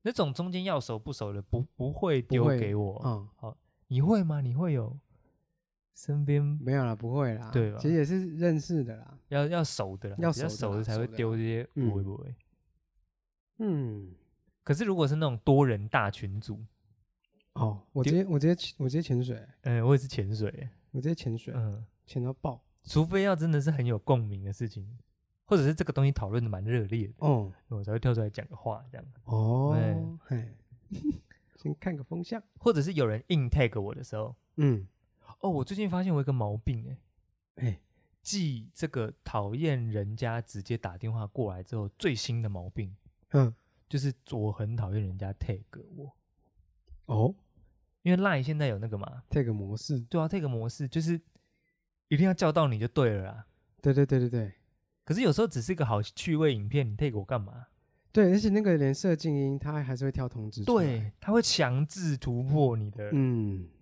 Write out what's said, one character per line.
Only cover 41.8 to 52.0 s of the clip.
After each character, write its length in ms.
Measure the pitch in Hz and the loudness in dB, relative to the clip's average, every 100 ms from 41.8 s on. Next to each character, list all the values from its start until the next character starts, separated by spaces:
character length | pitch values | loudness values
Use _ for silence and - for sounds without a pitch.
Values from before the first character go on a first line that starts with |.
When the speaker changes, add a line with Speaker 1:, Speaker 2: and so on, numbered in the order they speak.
| 101 _ | -6 _
Speaker 1:
最 160 | 185 117 | -2 -2
新 260 | - 117 | -2 -2
的 80 | 110 | -4
毛 180 | 95 90 | -6 -8
病， 240 | - 98 101 _ _ _ | -8 -8 -12 _ _ _
Speaker 2:
嗯。 200 | 143 123 113 _ _ _ | 2 2 0 _ _ _
Speaker 1:
就 120 | 143 | -2
是 120 | 139 131 - | -2 -4 -8
我 200 | 123 107 | -4 -4
很 240 | 104 107 117 | -2 -4 -4
讨 160 | 101 | -2
厌 120 | 104 | -2
人 120 | 98 92 | -4 -6
家 160 | 98 | -8
tag 300 | 98 - 98 - - - - | -6 -6 -6 -10 -20 -18 -16
我。 200 | 139 _ _ _ _ _ _ _ _ - - | -16 _ _ _ _ _ _ _ _ -20 -2
Speaker 2:
哦。 300 | 110 120 196 _ _ _ _ _ _ | 4 4 2 _ _ _ _ _ _
Speaker 1:
因 100 | 175 | 2
为 100 | 180 | 4
LINE 220 | 196 151 | 4 2
现 140 | 131 151 | 0 0
在 80 | 143 | 0
有 100 | 101 | 0
那 80 | 110 | -4
个 100 | 104 | -6
嘛。 260 | 98 123 - | -6 -12 -2
Speaker 2:
tag 240 | 147 120 | 0 0
模 240 | 107 98 107 | 0 -2 -6
式。 240 | - 135 | -2 -4
Speaker 1:
对 180 | 117 170 | 0 -2
啊， 80 | 160 | 0
tag 180 | 196 147 | -2 -2
模 220 | 120 117 | -2 -4
式， 180 | - 139 | -4 -4
就 100 | 165 | -2
是 140 | 160 170 _ _ _ _ _ _ _ _ | 0 -2 _ _ _ _ _ _ _ _